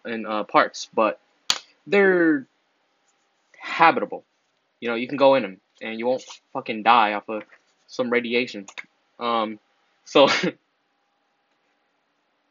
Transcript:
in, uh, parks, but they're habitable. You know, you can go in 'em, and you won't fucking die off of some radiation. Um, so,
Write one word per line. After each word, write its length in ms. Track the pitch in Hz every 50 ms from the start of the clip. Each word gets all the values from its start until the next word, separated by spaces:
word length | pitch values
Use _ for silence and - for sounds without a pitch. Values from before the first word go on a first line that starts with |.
| -
in, 200 | 113 113 113 104
uh, 180 | 107 110 107 101
parks, 460 | - - 151 - - - - - - -
but 280 | 117 110 101 - - _ _ _ _ _ - - - - _ _ _ _
they're 600 | 147 196 202 196 190 185 175 170 160 151 139 123 - _ _ _ _ _ _ _ _ _ _ _ _ _ _ _ _ _ _ _ _ _
habitable. 680 | - - - - - 165 165 135 - 104 - - 90 - _ _ _ _ _ _ _ _ _ _ _
You 80 | 120 117
know, 60 | 117
you 120 | 117 123
can 80 | 123 143
go 180 | 135 139 135 135
in 100 | 131 110
'em, 160 | 95 95 - _ _ _ _
and 160 | 120 113 110 113
you 60 | 117
won't 180 | 123 127 127 - - - - _ _ -
fucking 300 | 135 - - 113 110 101
die 300 | 113 123 120 110 104 104
off 140 | 101 - -
of 140 | 110 107 - - - _ _ _ _ _ _
some 220 | - - - 127 117
radiation. 580 | 123 123 120 117 120 120 127 120 - 101 95 - - - - _ _ _ _ _ _ -
Um, 400 | 120 117 117 113 107 110 107 - _ _ _ _ _ _ _ _ _
so, 220 | - - 156 139 127 - - - 165 - _ _ _ _ _ _ _ _ _ _ _ _ _ _ _ _ _ _ _ _ _ _ _ _ _ _ _ _ _ _ _ _ _ _ _ _ _ _ _